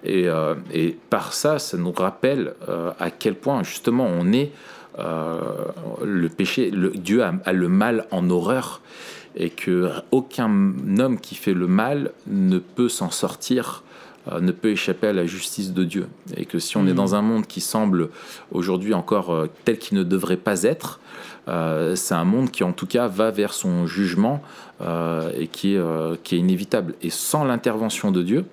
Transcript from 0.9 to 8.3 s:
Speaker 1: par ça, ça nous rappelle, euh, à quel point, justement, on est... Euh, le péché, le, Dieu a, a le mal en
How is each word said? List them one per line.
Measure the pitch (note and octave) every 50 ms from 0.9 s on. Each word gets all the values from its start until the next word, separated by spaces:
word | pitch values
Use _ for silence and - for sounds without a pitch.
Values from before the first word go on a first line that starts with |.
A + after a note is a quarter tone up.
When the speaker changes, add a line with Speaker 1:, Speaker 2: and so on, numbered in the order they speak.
| D#2+ - - -
Speaker 1:
par | - F#2+ F2+ - -
ça, | - - D3 D#3 C#3+
ça | - - -
nous | F2+ F2 F2 F2
rappelle, | - F#2 F#2+ - - - C3 C#3 C3+ G2+ D2 - - - -
euh, | - E2 E2 F2 - -
à | F2+ E2+
quel | - - - A2+ G2
point, | - - C#3 C#3 B2+ F#2
justement, | - - - - - A#2 B2 C3 A2+
on | F2 F2 F2 F2+ G#2
est... | B2+ C#3+ D3 C#3+ - - - - - - - - -
Euh, | - - D#2+ D#2+ D#2+ E2 E2 E2+ - - G#1 - - - - - - G#1+ A1 - -
le | - G2+ F#2 E2+ E2
péché, | E2 - G2 F#2 - - B2+ F#2
le, | F#2+ G2 F2+ F#2
Dieu | - G2+ F2 F2 G#2 A#2+ A#2+
a, | F#2+ E2+ F#2+ F#2+
a | F#2+ F#2
le | F#2 F2+ F2
mal | F2+ F#2+ G#2 A#2 A#2+ A2 - -
en | - F#2 F2+ F2